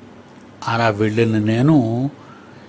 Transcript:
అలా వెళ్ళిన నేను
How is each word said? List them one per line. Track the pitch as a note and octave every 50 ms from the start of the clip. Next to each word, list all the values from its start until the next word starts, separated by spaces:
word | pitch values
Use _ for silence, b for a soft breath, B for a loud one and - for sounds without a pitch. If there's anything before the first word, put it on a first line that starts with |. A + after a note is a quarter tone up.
| - - - - - - - - - - - - - -
అలా | A2+ A#2 A#2 A2+
వెళ్ళిన | G#2+ G2+ A2 A2 G#2 A2 A#2 A2+ A2 G#2+
నేను | G#2+ G#2+ A2+ A#2 B2+ D3+ D#3+ C#3+ A#2+ A2 A2+ A#2+ C3 C#3+ - B B B B B B B B B B